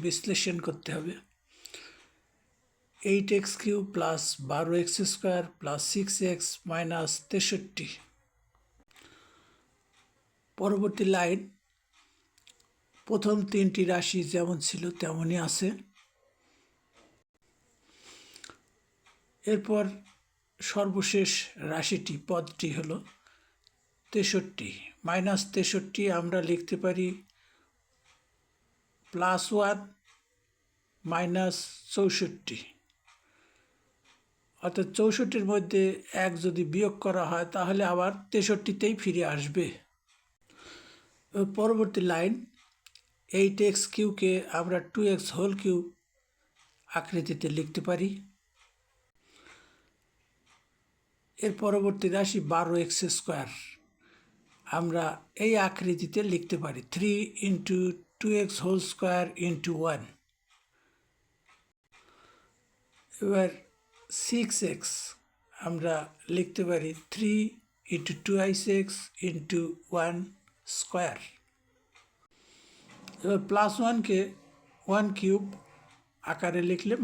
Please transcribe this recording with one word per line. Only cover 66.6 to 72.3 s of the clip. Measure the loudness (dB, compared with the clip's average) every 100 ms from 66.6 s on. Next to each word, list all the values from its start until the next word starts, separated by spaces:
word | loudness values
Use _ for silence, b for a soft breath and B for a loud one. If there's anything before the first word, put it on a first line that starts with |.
| 0
পারি | 0 -2 -8 -12
থ্রি | -2 2 2 0 -4 _ _ -6
into | -6 -4 -6
টু | 0 2
আইএক্স | 2 0 2 2 0 -6 -14 -6 -6
into | -6 -2 -2 -2 -6 -4
ওয়ান | -2 0 -2 -8 -12 _ _ -10 -8
স্কয়ার। | -4 -2 -2 -4 -14 -20 _ _ _ _ _ _ _ _ _